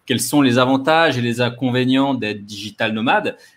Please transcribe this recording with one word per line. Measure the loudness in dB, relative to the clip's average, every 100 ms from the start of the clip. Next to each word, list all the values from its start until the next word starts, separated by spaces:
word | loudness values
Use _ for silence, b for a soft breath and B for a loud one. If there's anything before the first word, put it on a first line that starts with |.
| -4
quels | -4
sont | 0 2
les | 4 4
avantages | 2 2 2 2 2 0
et |
les | -2 -2
inconvénients | -4 -2 -2 0 2 2 0 -2
d'être | -4 -8 -10
digital | -12 -12 -4 -4
nomade, | -2 0 0 -2 -10 b